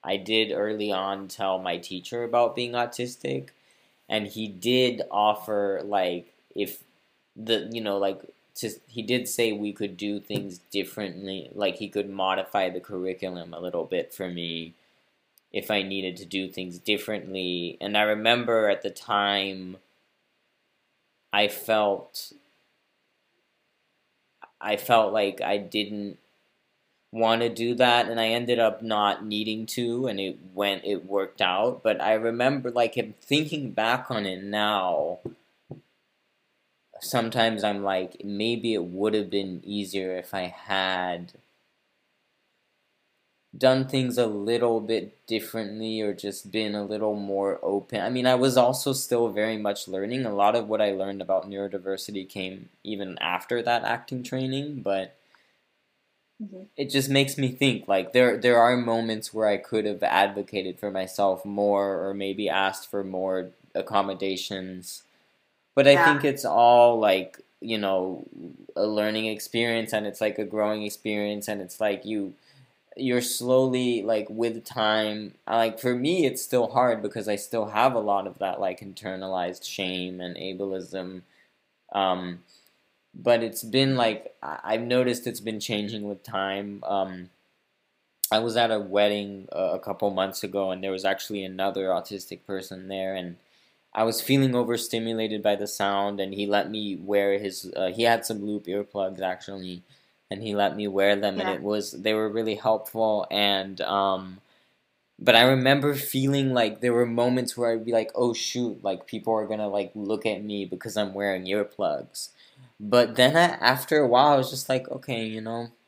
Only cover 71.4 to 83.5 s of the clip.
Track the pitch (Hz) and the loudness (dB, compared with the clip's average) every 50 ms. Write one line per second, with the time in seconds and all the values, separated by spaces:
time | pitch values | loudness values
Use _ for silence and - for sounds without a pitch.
71.4 | 101 - 107 101 95 90 - - 110 104 98 98 - 104 110 104 98 95 - _ | -6 -6 -6 -6 -8 -12 -6 -2 0 0 0 -2 -4 -6 -4 -4 -4 -6 -10 _
72.4 | _ _ _ _ _ _ _ _ _ _ - - 135 127 123 123 123 - - - | _ _ _ _ _ _ _ _ _ _ -10 -4 -2 2 2 2 0 0 -4 -4
73.4 | 120 123 127 131 131 131 127 127 127 123 120 113 98 110 113 107 107 - 107 110 | 0 4 4 6 6 4 2 2 2 2 0 0 0 0 0 0 -2 -4 -4 -2
74.4 | 117 117 113 117 - - - 117 110 107 107 110 107 107 107 107 107 98 - _ | -2 -2 -2 -4 -12 -10 -2 0 2 2 4 2 2 0 -2 -6 -8 -12 -14 _
75.4 | _ - - 117 113 113 110 - 127 127 123 123 127 151 175 185 156 131 123 - | _ 0 2 2 2 2 0 -2 0 0 0 2 2 0 2 4 2 2 0 -2
76.4 | - - - 123 117 110 - 131 127 123 113 107 104 101 - 117 101 107 104 101 | -6 0 0 0 0 2 2 2 4 4 2 0 -4 -6 -6 -4 -2 -2 -2 -2
77.4 | - - - 113 107 104 101 107 120 135 123 117 107 104 101 98 95 98 90 - | -4 -4 -4 -4 -4 0 2 4 4 4 4 2 2 2 2 2 0 -4 -6 -4
78.4 | 101 95 - - 98 92 95 - 110 98 90 - 107 98 95 92 95 95 95 92 | -4 -4 -2 -2 -2 -4 -4 -6 -12 -16 -16 -10 -8 -8 -8 -6 -6 -4 -2 -2
79.4 | 87 90 87 - - - - - 98 92 92 90 90 92 92 90 90 90 85 - | -2 -2 -4 -8 -12 -12 -6 -4 -4 -4 -2 -4 -6 -6 -8 -8 -10 -10 -10 -10
80.4 | - 95 95 92 98 98 95 95 92 - 95 95 90 92 92 92 90 _ _ _ | -10 -10 -6 -6 -6 -4 -4 -6 -8 -8 -8 -8 -8 -8 -12 -14 -18 _ _ _
81.4 | _ _ _ _ _ _ _ _ _ - - 101 98 95 92 92 90 90 87 87 | _ _ _ _ _ _ _ _ _ -6 -2 0 2 2 0 0 -4 -8 -10 -10
82.4 | _ _ _ _ _ _ _ _ _ _ _ _ _ _ _ - - 120 120 117 | _ _ _ _ _ _ _ _ _ _ _ _ _ _ _ -4 2 2 4 4
83.4 | 113 110 | 2 -2